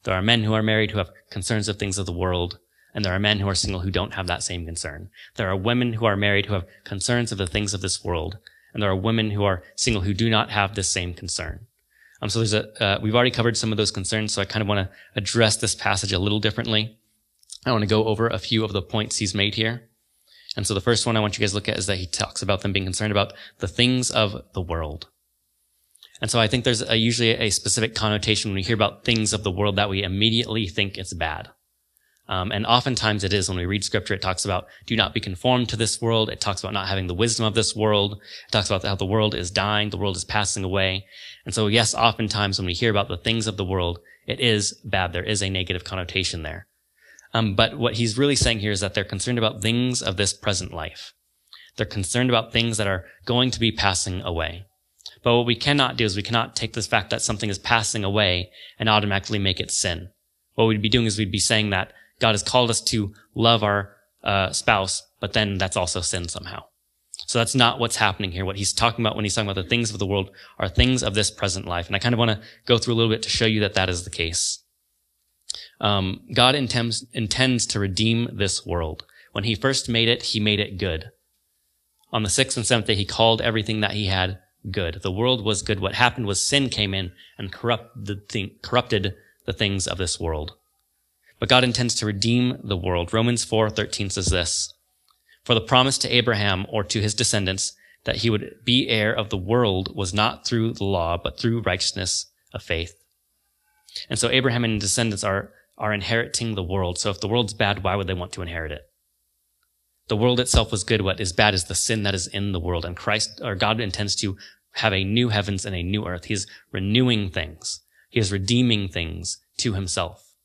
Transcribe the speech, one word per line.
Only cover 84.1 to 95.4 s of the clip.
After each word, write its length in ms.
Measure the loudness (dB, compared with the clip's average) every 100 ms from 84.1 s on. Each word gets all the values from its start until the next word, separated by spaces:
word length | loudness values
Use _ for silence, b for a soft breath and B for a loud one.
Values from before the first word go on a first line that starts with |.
| 0 0 -4 _ _ -8
good. 300 | -4 -4 -4
The 100 | -4
world 320 | 0 0 2
was 200 | 0 -2
good. 180 | -2 -2
What 140 | -2
happened 320 | 4 4 4 -2
was 200 | -2 0
sin 220 | 2 0
came 240 | 0 0
in 200 | -2 -6 B B B
and 120 | -12
corrupt 540 | -4 -2 -2 -4 -12
the 120 | -8 -8
thing, 340 | -6 -6 -6 _
corrupted 540 | 0 0 2 0 0 b b b -8
the 80 |
things 320 | -2 -2 0 -4
of 100 | -2
this 240 | -4 -2
world. 320 | -4 -4 -6 -12 _ _ _ _ _ _ b b
But 100 | 4
God 160 | 6
intends 300 | 6 2 0
to 100 | 0
redeem 540 | -2 0 2 4 2 -2
the 140 | -4 -2
world. 380 | 0 0 0
Romans 280 | 2 2 0
four 280 | 0 2 2
thirteen 400 | 0 -4 -4 -4
says 160 | -2 0
this, 480 | 0 0 -2 -4 -10 _ _ _ b b b